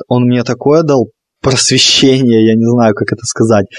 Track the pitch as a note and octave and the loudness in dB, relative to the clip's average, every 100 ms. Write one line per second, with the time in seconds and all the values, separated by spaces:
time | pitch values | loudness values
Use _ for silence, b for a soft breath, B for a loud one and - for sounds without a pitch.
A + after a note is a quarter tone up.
0 | - B2 B2 B2 A#2 A#2+ C#3 D#3 D#3+ C#3 | -4 -2 0 0 -2 -4 0 0 2 0
1 | A2 _ _ _ C#3 B2+ - C3 - - | -2 _ _ _ -4 -2 0 0 0 2
2 | C3+ C3 B2 A2+ A2 A2 A2+ A#2+ A2+ G#2 | 2 2 2 2 2 2 0 0 0 0
3 | G#2 - - - A2+ G#2+ F#2+ | -4 -6 -6 -2 0 0 -2